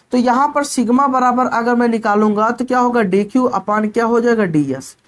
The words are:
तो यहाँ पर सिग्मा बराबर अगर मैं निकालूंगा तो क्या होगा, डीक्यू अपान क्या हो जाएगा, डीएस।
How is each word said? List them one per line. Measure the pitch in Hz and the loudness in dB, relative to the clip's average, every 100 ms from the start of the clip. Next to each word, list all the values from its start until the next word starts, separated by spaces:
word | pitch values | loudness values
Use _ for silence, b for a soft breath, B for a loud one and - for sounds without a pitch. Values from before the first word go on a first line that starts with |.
| _ | _
तो | 247 | 0
यहाँ | 247 247 285 | 2 2 0
पर | 285 | -2
सिग्मा | 285 269 220 254 277 | -2 -2 0 2 2
बराबर | 254 254 247 247 | 2 2 0 0
अगर | 233 233 | -2 0
मैं | 240 240 | 2 0
निकालूंगा | 226 220 208 214 208 220 | 0 0 2 2 2 0
तो | 240 | -2
क्या | 247 247 | -2 0
होगा, | 240 233 | 0 0
डीक्यू | 196 196 202 254 | 0 0 0 0
अपान | 247 190 208 214 214 | 0 -2 -2 -2 -2
क्या | 233 | -2
हो | 226 233 | 0 2
जाएगा, | 240 226 | 2 0
डीएस। | 185 156 139 131 - - | 0 0 -2 -4 -10 -20